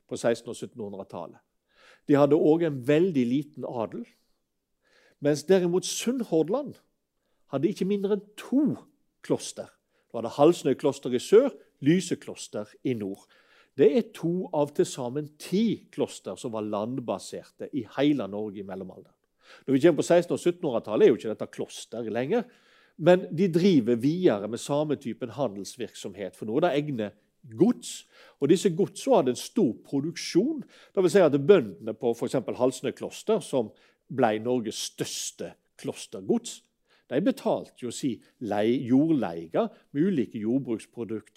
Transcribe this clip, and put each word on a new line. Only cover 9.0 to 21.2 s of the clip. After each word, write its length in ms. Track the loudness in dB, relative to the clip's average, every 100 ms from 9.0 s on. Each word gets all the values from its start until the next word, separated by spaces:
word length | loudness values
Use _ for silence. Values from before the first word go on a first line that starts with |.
| _ _ -4
kloster. 460 | -4 -4 -14 -16 _ _ _ _
Du 80 | -8
hadde 160 | -6 4
Halsnøy 400 | 6 6 0 0
kloster 380 | 0 -2 -2 -4
i 80 |
sør, 260 | 4 6 6 0 _ _ 2
Lyse 300 | 2 0 -6
kloster 520 | -8 -14 -12 -10 -10 -8
i 120 | -4 -4
nord. 300 | -6 -10 _ _ _ _ _ 2
Det 100 | 4
er 140 | 4 0 -4
to 320 | -4 -2 -2 -2
av 140 | 0
til 140 | 0 -2
sammen 380 | -2 -6 -6 -8 -12
ti 460 | -4 0 0 -2 -6
kloster 440 | -6 -6 -6 -14 -10
som 160 | -8 -6
var 100 | -4
landbaserte 1040 | -4 -4 -6 -6 -8 -8 -14 -14 -16 -10 -8
i 60 | -6 0
hele 280 | 0 0 -2
Norge 340 | -6 -8 -10
i 20 | -12
mellomalderen. 480 | -12 -12 -16 -20 _ _ _ _ -10 0
Når 80 | 4
vi 60 |
kommer 180 | 6 4
på 60 | 4
seksten 260 | 4 4
og 80 | 0
syttenhundretallet, 640 | -2 -2 -2 -4 -2 4 4
er 60 |
jo 80 |
ikke 100 | 4